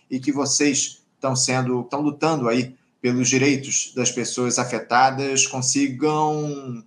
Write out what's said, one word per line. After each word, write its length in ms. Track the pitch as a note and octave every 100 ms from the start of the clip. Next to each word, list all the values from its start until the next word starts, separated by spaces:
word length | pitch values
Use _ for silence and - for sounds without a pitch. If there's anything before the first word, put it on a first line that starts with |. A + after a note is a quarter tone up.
| _
e 100 | B2+
que 120 | B2+
vocês 680 | C#3 C3 - D3 B2 - - _ _
tão 160 | C3+ B2+
sendo, 480 | C3 B2+ B2+ B2
tão 180 | A#2+ C#3
lutando 480 | D3 D3 D#3 D#3 A#2
aí 260 | B2 B2 - _ _
pelos 300 | B2 B2+ B2+
direitos 640 | C3 C#3+ C3+ A#2+ - - B2+
das 160 | A#2+
pessoas 460 | B2 A2+ - B2 B2+
afetadas, 880 | B2 A2+ - B2 C3+ C3 C#3 C3+ -
consigam, 1400 | C3 B2+ C#3 C#3 B2 D3+ D#3 D#3 D3+ D3 C#3+ C3+ A#2